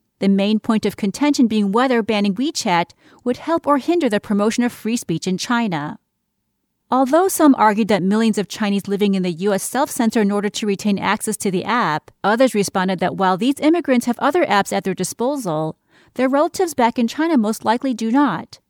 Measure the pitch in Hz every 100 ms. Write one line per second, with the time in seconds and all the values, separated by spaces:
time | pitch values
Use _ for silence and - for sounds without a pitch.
0 | _ _ 196 196 196 220 - 220 208 -
1 | 202 - 294 294 233 214 202 208 262 240
2 | 214 214 202 196 277 - 226 170 - _
3 | _ _ 240 247 - 330 - 285 240 349
4 | 285 202 - 202 208 226 240 - 214 240
5 | - 165 - 185 - 240 233 165 151 -
6 | _ _ _ _ _ _ _ _ _ 254
7 | 262 311 381 - 311 254 214 208 202 202
8 | 185 208 226 208 190 - 208 202 190 196
9 | 202 196 180 160 196 196 - 247 294 -
10 | 233 233 202 202 202 - 208 196 208 190
11 | 185 208 - 214 214 180 - 240 190 151
12 | - _ 190 226 262 208 196 196 185 185
13 | 180 170 190 185 240 285 294 339 285 247
14 | - 233 262 349 339 202 196 196 190 180
15 | 180 - 240 294 208 156 156 - _ _
16 | _ - 254 277 330 - 370 294 233 247
17 | 233 - 320 302 208 226 220 233 269 233
18 | 226 254 285 165 - - _